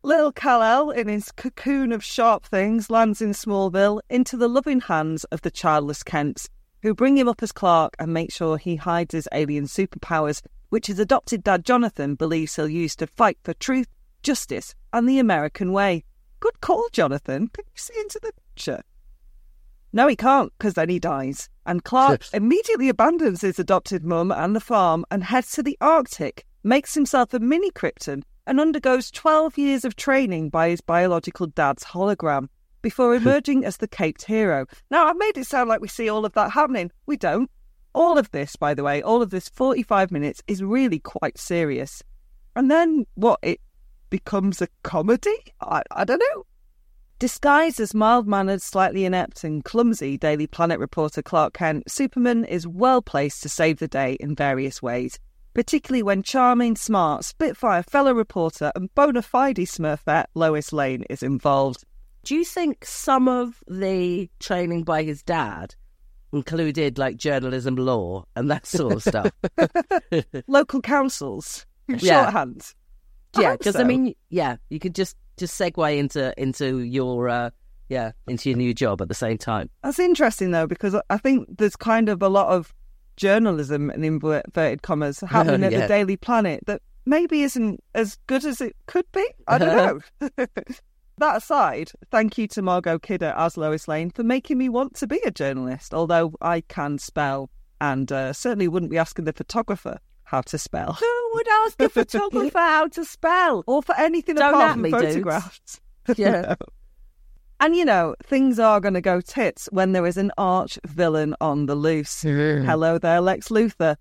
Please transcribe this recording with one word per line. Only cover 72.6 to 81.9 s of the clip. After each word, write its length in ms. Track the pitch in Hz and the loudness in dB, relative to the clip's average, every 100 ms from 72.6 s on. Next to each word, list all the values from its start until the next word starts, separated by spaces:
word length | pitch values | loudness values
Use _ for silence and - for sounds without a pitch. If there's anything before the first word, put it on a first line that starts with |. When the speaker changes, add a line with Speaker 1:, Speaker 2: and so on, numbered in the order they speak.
| - _ _ - _ - _ | -20 _ _ -20 _ -20 _
Speaker 1:
I 60 | - | 2
Speaker 2:
Yeah, 80 | - | 2
Speaker 1:
hope 120 | - | 2
Speaker 2:
'cause, 140 | 208 202 | 0 2
I 40 | |
Speaker 1:
so. 40 | |
Speaker 2:
mean, 300 | 247 254 254 - _ | 2 2 0 -4 _
yeah, 260 | 175 143 120 - | -2 -2 -4 -12
you 80 | 156 | -8
could 160 | 185 | -8
just, 220 | 175 185 - - - | -4 -6 -6 -20 -10
just 220 | 175 - | -10 -4
segue 380 | 175 165 156 147 | -4 0 0 0
into, 380 | 143 151 131 - | -2 -2 -6 -4
into 380 | 135 127 135 127 | -6 -4 -4 -4
your, 500 | 120 131 127 123 123 | -4 -2 -2 -2 -2
uh, 220 | 120 120 _ - - - | -2 -4 _ -20 -20 -8
yeah, 240 | 127 113 - - | -6 -6 -10 -10
into 240 | 120 139 | -6 -2
your 80 | 120 | 0
new 160 | 123 | 0
job 260 | 113 123 98 | 0 -2 -2
at 80 | 87 | -6
the 60 | |
same 240 | 107 117 113 | -4 -4 -4
time. 320 | - 107 - _ | -4 -6 -6 _
Speaker 1:
That's 160 | 269 294 | -6 0
interesting, 520 | 359 330 254 - 185 | 2 4 2 2 -2
though, 160 | 170 160 | 0 -2
because 300 | 175 202 196 - | -2 -2 -2 -2
I 100 | 214 | -2
think 280 | 269 262 - 185 | 2 0 -2 0
there's 180 | 214 - | -2 0
kind 320 | 226 | 0